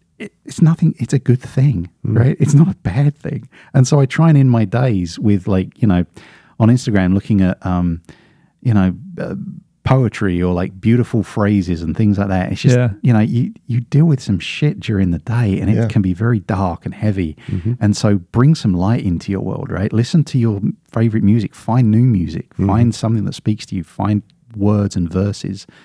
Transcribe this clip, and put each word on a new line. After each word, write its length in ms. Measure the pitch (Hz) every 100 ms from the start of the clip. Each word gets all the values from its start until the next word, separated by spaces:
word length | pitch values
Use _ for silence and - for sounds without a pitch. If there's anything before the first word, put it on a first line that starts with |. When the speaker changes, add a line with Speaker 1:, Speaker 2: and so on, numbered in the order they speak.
| _ _
Speaker 1:
it, 140 | - _ -
it's 160 | -
nothing, 340 | 160 165 160 -
it's 160 | 117
a 60 | 135
good 220 | - 123
thing, 480 | - - 143 101 85 _ -
Speaker 2:
Mm-hmm. 120 | 107
Speaker 1:
right? 200 | 127 -
It's 140 | 151 143
not 120 | 165
a 80 | 95
bad 380 | - 101 147 -
thing. 300 | - - - - -
And 140 | - 127
so 120 | 147
I 60 | 135
try 240 | - 165
and 80 | 143
end 140 | 131
my 140 | 117 104
days 520 | 117 131 101 87 -
with, 280 | 107 101 -
like, 340 | 95 92 -
you 60 | 110
know, 180 | 90 87 - - - _ -
on 80 | 107
Instagram, 460 | 123 - 101 90 98
looking 260 | - 104
at, 220 | 92 - 95
um, 380 | 90 87 85 - - _ _ _ _
you 100 | 127
know, 220 | 104 92 90 185 170
uh, 140 | - - - - _ _
poetry 560 | - 131 117 - 101 87
or, 100 | 90
like, 260 | 87 92 95
beautiful 440 | 107 120 117 113
phrases 580 | 95 - 104 104 87 85
and 160 | 82 82
things 220 | 107 101
like 80 | 101
that. 240 | 95 -
It's 100 | 104
just, 160 | 120 123
Speaker 3:
Yeah. 140 | 123 101
Speaker 1:
you 100 | -
know, 80 | 113
you, 320 | 110 120 160 - -
you 140 | 120
deal 240 | 120 143 165
with 160 | 139
some 160 | - 95
shit 420 | - - 147 202
during 300 | - 101 92
the 80 | 82
day, 420 | - 117 110 95
and 120 | 101
it 40 | 113
Speaker 2:
Yeah. 120 | 113
Speaker 1:
can 160 | 110
be 100 | 92
very 260 | 87 117 113
dark 460 | - 98 95 82 92
and 80 |
heavy. 420 | - 107 98 82 76 -
Speaker 2:
Mm-hmm. 260 | 98 92 120
Speaker 1:
And 180 | 104 104
so 220 | 110 101
bring 340 | 87 117 139
some 220 | 160 - 90
light 280 | 95 120
into 280 | 101 82 -
your 100 | 98
world, 300 | - - -
right? 200 | 90 95
Listen 320 | 107 123 165 147
to 120 | 131
your 240 | 117 101 101 - _
favorite 320 | 113 117 110
music, 320 | 101 113 101 -
find 340 | - 117 117
new 140 | 110
music, 460 | 127 101 82 78 -
Speaker 2:
Mm-hmm. 160 | - 98
Speaker 1:
find 260 | 104 104
something 320 | - 110 113 95
that 80 |
speaks 320 | - - 107 -
to 80 | 95
you, 80 |
find 380 | 82 - 98 101 - _ _ 104
words 400 | 101 104 101 -
and 160 | 85
verses 540 | 90 101 104 95 98 - _